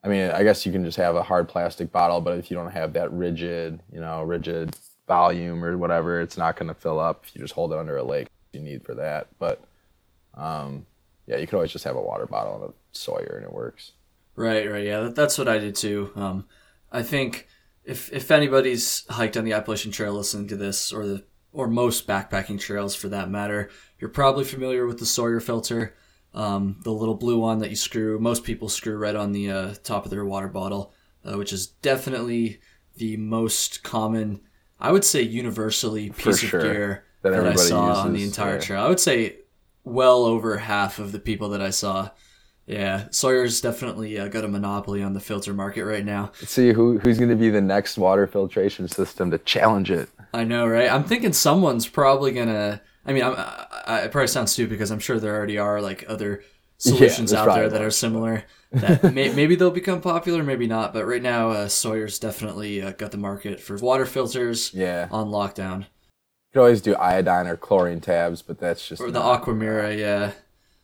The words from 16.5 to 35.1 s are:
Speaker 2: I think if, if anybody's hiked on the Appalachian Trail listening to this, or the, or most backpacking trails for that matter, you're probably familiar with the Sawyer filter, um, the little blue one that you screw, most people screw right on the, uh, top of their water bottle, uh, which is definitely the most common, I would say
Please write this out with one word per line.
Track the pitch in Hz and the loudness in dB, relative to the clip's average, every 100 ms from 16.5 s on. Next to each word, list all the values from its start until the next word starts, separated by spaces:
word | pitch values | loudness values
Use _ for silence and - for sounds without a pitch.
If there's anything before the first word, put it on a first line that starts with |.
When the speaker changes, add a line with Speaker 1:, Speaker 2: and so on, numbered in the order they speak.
| _ _ _ _ | _ _ _ _
Speaker 2:
I | 127 | -8
think | 117 143 123 117 - _ _ _ | -4 -4 -4 -6 -16 _ _ _
if, | - 139 - | -12 -12 -8
if | 135 - | -8 4
anybody's | 156 143 135 127 117 - - - | 4 6 4 4 0 -2 -4 -6
hiked | 110 110 117 | -4 -2 -2
on | |
the | 110 | 0
Appalachian | 107 107 104 104 | -2 -2 -6 -6
Trail | - 107 | -6 -4
listening | 101 98 104 101 | -4 -4 -6 -6
to | 101 | -6
this, | 101 95 - | -4 -4 -4
or | 110 104 | -6 -4
the, | 98 - _ _ | -6 -10 _ _
or | 147 117 | -6 -2
most | 117 120 113 - | 2 2 0 -2
backpacking | 98 - 98 98 101 | -4 -2 -6 -4 -8
trails | - 104 101 | -6 -4 -4
for | - 101 | -6 -6
that | 101 92 | -6 -4
matter, | 101 101 104 104 - _ - | -4 -4 -4 -6 -12 _ -12
you're | 107 | -10
probably | - 135 135 | 2 2 2
familiar | 135 135 131 127 120 | -2 -4 -2 -2 -2
with | 120 | -4
the | 110 | -4
Sawyer | - 117 117 | 0 0 0
filter, | 117 117 - 117 107 _ _ _ _ | -2 -4 -2 -4 -4 _ _ _ _
um, | 107 107 101 98 98 | -6 -2 0 -2 -4
the | 113 | -4
little | 107 113 | -2 -2
blue | 104 120 117 | -2 2 2
one | 113 110 | 2 0
that | 104 | -2
you | 107 | -4
screw, | - 117 110 107 | -4 -2 -2 0
most | 117 117 | 0 0
people | - 113 110 | -4 -8 -6
screw | - 110 107 | -6 -6 -4
right | 104 104 | -2 -2
on | 101 | -2
the, | 101 101 | -2 -2
uh, | 95 95 101 | -4 -6 -8
top | - 104 | -6 -6
of | - | -4
their | 101 98 | -6 -4
water | 98 98 | -4 -6
bottle, | 95 98 98 95 _ _ _ | -6 -4 -6 -8 _ _ _
uh, | - 98 | -8 -6
which | 101 | -6
is | 95 - | -6 -8
definitely | _ 143 131 135 127 120 117 113 101 _ _ _ - | _ 0 0 -2 -4 -2 0 -2 -4 _ _ _ -8
the | 113 107 | -6 -4
most | 107 113 113 - - - | -2 0 0 0 -2 -6
common, | - 113 110 113 107 101 _ _ _ - | -6 -2 0 0 -2 -6 _ _ _ -4
I | - | 4
would | 190 | 4
say | 196 | 4